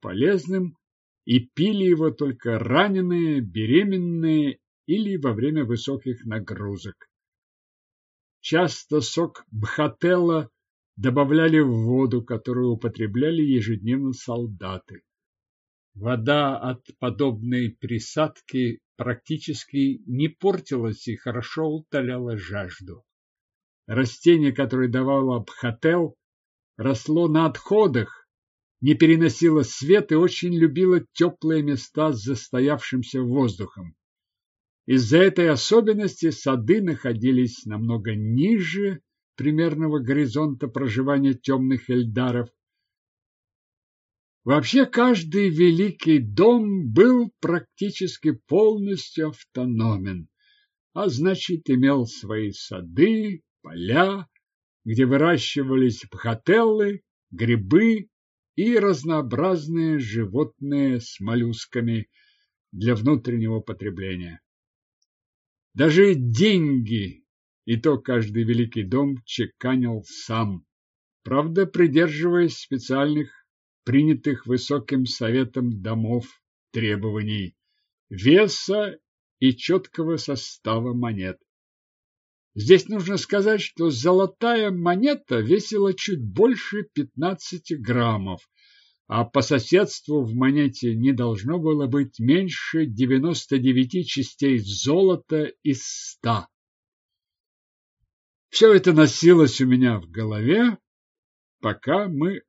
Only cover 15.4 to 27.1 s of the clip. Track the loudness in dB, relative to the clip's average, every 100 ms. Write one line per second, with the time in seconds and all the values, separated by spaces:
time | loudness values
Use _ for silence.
15.4 | _ _ _ _ _ -10 -6 -4 0 0
16.4 | 0 -2 -6 -10 _ -8 -6 -2 -2 -2
17.4 | -4 -4 -4 -6 -8 -8 -6 -4 -4 -4
18.4 | -10 -4 -4 -4 _ -10 -8 -8 -8 -10
19.4 | -8 -12 -8 -2 -2 -2 -6 -4 -4 -2
20.4 | -2 -2 -4 -4 -4 -6 -8 -10 -8 -8
21.4 | -8 -6 -4 -6 -6 -6 -4 -6 -6 -8
22.4 | -8 -10 -10 -12 -20 -20 _ _ _ _
23.4 | _ _ _ _ -6 -2 -2 0 4 4
24.4 | 4 0 -2 -2 -2 -2 0 0 0 -4
25.4 | -6 -8 -8 -2 0 0 -2 -6 _ _
26.4 | _ _ _ -6 -4 -4 -2